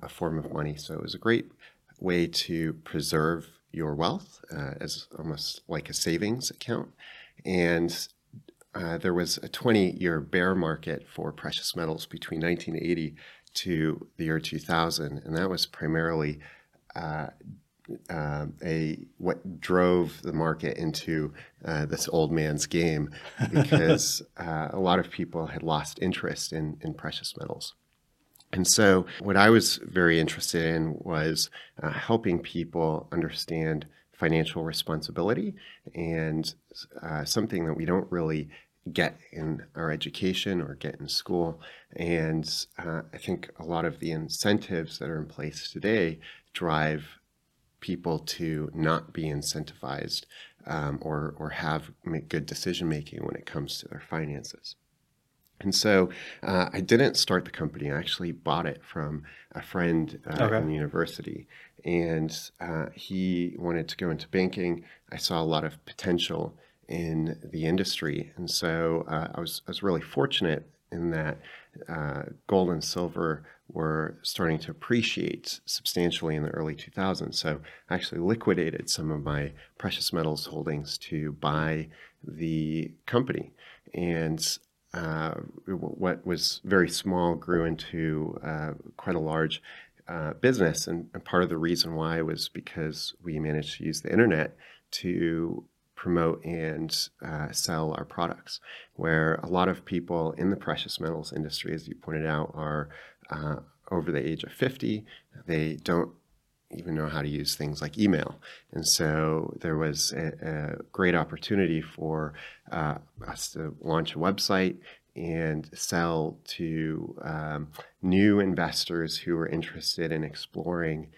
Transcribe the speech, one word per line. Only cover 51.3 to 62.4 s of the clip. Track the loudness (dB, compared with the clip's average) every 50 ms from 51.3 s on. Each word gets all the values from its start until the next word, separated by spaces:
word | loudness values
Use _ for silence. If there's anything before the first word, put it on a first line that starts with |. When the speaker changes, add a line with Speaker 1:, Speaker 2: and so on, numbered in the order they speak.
| -6
Speaker 1:
or | -6 -8 -8
have | -6 -4 -2 0 0 -2 -4 -8 -18 _ -6
ma-, | -4 -4 -4 -4 -2
good | -4 -4 -4
decision-making | -4 -8 -6 -4 -4 -2 0 0 0 -2 -2 -4 -8 -10 -8 -6
when | -6 -8
it | -8 -10
comes | -8 -6 -6 -6 -6 -8 -10
to | -10
their | -12 -14 -14 -10
finances. | -6 -6 -4 -4 -4 -6 -8 -10 -12 -16 -16 -16 -18 -18 _ _ _ _ _ _ _ _ _ _ _ _ _ _ _ _ -6
And | -2 0 2
so, | 4 6 8 8 8 8 6 2 -8 -12 -14 -12 -6 -2
uh, | 2 4 4 4 2
I | 0 -2
didn't | 6 8 8 8 8 6 4
start | 2 2 4 4 2 2
the | 0
company. | -6 -4 -4 -4 -4 -4 -4 -2
I | -2
actually | -2 -2 -2 -4 -2 -2 -6 -6
bought | -4 0 0 0 2 0
it | -2 -4 -6 -12
from | -10 -6 -4 -4 -4 -4 -6 -8 -10 -20 -20 -20 -14
a | -14 -14 -10
friend, | -4 0 2 4 4 4 4 2 0 -4 -10 -8
uh, | -4 2 4 4
Speaker 2:
Okay. | 4 4
Speaker 1:
in | 4 2 2
university. | 0 0 -2 0 2 0 0 0 -2 -10 -10 -8 -10 -10 -12 _ -20 -20 -20 -20 _ _ -4
And, | 0 2 2 2 2 2 0 0 -2 -4 -6